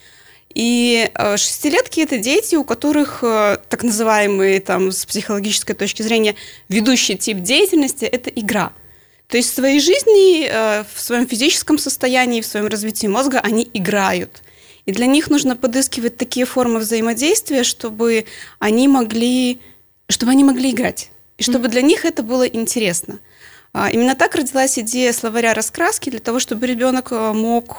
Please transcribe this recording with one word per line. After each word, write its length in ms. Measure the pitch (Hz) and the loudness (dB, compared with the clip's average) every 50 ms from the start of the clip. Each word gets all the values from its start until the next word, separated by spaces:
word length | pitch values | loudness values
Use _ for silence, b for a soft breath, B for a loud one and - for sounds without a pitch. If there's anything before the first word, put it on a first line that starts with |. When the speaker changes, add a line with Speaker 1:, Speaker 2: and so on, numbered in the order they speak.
| B B B B B B B B B B - | B B B B B B B B B B -4
Speaker 1:
И, 560 | - 226 233 240 240 240 240 233 233 226 - - | -2 0 2 2 2 2 2 2 2 2 0 -2
э, 220 | - - 208 202 | -2 -2 0 0
шестилетки — 640 | 208 - - - - - 294 311 480 508 - - 330 320 | 0 -2 -4 -4 -2 -2 0 0 0 -2 -2 -2 -2 -2
это 120 | - 277 220 | -2 -2 -2
дети, 380 | 202 247 294 415 453 - 349 | 0 0 0 0 0 0 0
у 80 | 302 269 | 0 0
которых, 540 | - 240 - - 294 302 302 294 - - - 247 | -2 -4 -4 -2 0 2 2 0 -2 -4 -4 -2
э, 360 | 233 220 214 208 202 196 - - - | 0 2 2 2 2 0 -2 -4 -6
так 160 | 240 - 226 | -6 -4 -2
называемый, 760 | 240 202 214 226 220 214 214 208 202 202 190 190 196 190 196 | -2 -2 0 0 2 2 2 2 2 2 2 2 2 2 0
там, 300 | 190 - 185 180 190 190 185 | 0 -2 -2 0 0 -2 -2
с 120 | - - | -4 -8
психологической 680 | - - 214 - - 214 202 196 214 202 - - - 208 | -6 -6 -6 -4 -4 -4 -4 -4 -2 -4 -4 -4 -4 -6
точки 280 | - 202 196 - - 214 | -4 -4 -6 -4 -4 -2
зрения, 320 | 220 233 220 220 208 208 B B B B B B B | 0 2 2 2 0 -2 B B B B B B B
ведущий 480 | 185 226 214 269 254 240 - - 202 | -2 0 2 4 2 2 2 0 -2
тип 240 | 185 - 233 196 185 180 | -4 -4 -4 -4 -4 -2
деятельности — 640 | 202 269 320 415 381 359 311 277 269 - - 233 - - | 0 2 4 4 4 4 2 2 0 -2 -4 -4 -4 -4
это 180 | 240 - - | -4 -6 -6
игра. 420 | - 240 208 196 208 202 170 - - B B B B B B B B B B B | -8 -6 -4 -2 -2 -2 -2 -4 -6 B B B B B B B B B B B
То 80 | - | -2
есть 140 | 240 240 - | 0 0 0
в 40 | - | -2
своей 240 | 269 254 269 277 294 | 0 2 2 4 4
жизни, 680 | 277 339 403 571 - 466 427 392 381 381 349 311 285 - | 4 4 2 4 4 6 8 8 8 8 6 6 2 0
э, 360 | - 220 220 214 208 214 208 202 - | 0 0 0 0 0 -2 -4 -6 -10
в 60 | - | -10
своём 260 | - - 240 240 254 | -6 -2 0 0 0
физическом 520 | 247 247 208 262 330 370 - - - 302 294 | 0 0 0 0 2 0 0 0 0 0 0
состоянии, 600 | - 269 - - 269 254 254 254 254 247 240 226 | 0 -2 -4 -2 -2 0 2 2 2 0 0 -2
в 60 | 214 | -4
своём 220 | - - 208 208 208 | -4 -4 -4 -4 -2
развитии 380 | 220 208 208 220 214 - 226 202 | -4 -4 -6 -6 -6 -4 -2 0
мозга 320 | 196 240 269 285 262 247 | 0 0 0 0 0 0
они 280 | - 208 214 226 240 - - | 0 0 0 0 -2 -2 -4
играют. 680 | 214 175 196 202 202 190 190 190 180 - - - - _ B B B B B B B B | -4 -2 -2 0 0 0 0 -2 -2 -6 -8 -14 -20 _ B B B B B B B B
И 60 | 196 190 | -6 -4
для 140 | 220 240 | 0 2
них 220 | 254 277 302 320 - | 2 2 2 2 2
нужно 260 | 302 294 - 262 247 | 0 0 0 0 -2
подыскивать 640 | 247 - 247 233 269 262 - - 247 233 233 233 | -2 -2 -2 0 0 -2 -2 -4 -4 -6 -6 -4
такие 300 | - 254 247 - 247 254 | -6 -8 -6 -4 -2 -4
формы 320 | 247 - 254 247 240 226 220 | -2 0 0 0 0 0 -2
взаимодействия, 840 | 220 214 226 220 220 233 233 226 269 320 427 440 - - 285 262 247 | -2 -2 -2 -2 -2 -2 -2 0 0 0 0 0 0 -2 0 0 0
чтобы 600 | - - - - 226 214 214 233 233 226 220 220 B B B B B B B | 0 -2 -6 -8 -8 -4 -2 0 2 2 0 -2 B B B B B B B
они 300 | 208 214 220 240 269 277 | 0 2 2 4 4 4
могли, 680 | 277 262 233 214 220 226 233 247 247 254 254 247 247 247 B B B B B _ _ _ _ - | 4 4 2 0 -2 -2 0 0 2 2 0 0 -2 -4 B B B B B _ _ _ _ -6
чтобы 240 | - - 240 240 269 | -4 0 2 4 6
они 120 | 277 277 | 6 6
могли 260 | 277 262 247 254 269 | 6 4 2 0 -2
играть, 400 | 233 220 247 185 - - - - _ _ _ _ _ | 0 0 -2 -2 -4 -6 -12 -16 _ _ _ _ _
и 60 | - 214 | -4 -2
чтобы 220 | 247 247 254 233 | 0 0 0 0
Speaker 2:
Мгм. 60 | 240 | 0
Speaker 1:
для 120 | 226 247 254 | 0 2 4
них 220 | 302 381 - - | 4 4 2 0
это 160 | 330 330 - 226 | -2 -2 -4 -4
было 240 | 214 254 262 254 | -2 0 0 0
интересно. 720 | 247 247 226 226 - - 240 214 185 - - - - - - _ B B B B B B B B B B | 0 -2 -2 -4 -4 -2 -2 -2 -2 -2 -4 -6 -10 -14 -16 _ B B B B B B B B B B
А, 160 | 208 208 - | -4 -2 0
именно 240 | - 226 240 262 269 | 2 2 2 2 2
так 200 | 262 349 - - | 2 0 0 0
родилась 440 | 339 269 - - 262 262 269 269 254 | -2 -4 -2 0 0 0 0 0 -2
идея 340 | 214 220 247 247 254 240 233 | -4 -4 -2 0 0 0 0
словаря 400 | - - 226 220 240 233 226 214 | -2 -4 -4 -2 0 0 0 0
раскраски, 560 | 214 220 - - - 339 392 440 - - 277 | 0 -2 -4 -4 -2 -2 -2 -2 -4 -6 -8
для 100 | 233 220 | -8 -8
того, 180 | - - 233 254 | -6 -4 -4 -2
чтобы 280 | 254 - 233 214 254 | -2 -4 -4 -4 -2
ребёнок, 460 | 254 254 226 247 262 254 262 254 - 247 | -2 -2 0 0 0 0 -2 -4 -4 -4
э, 200 | 220 220 220 214 | -4 -2 -2 0
мог, 420 | 220 220 226 233 233 233 - - | 0 0 0 0 0 -2 -4 -8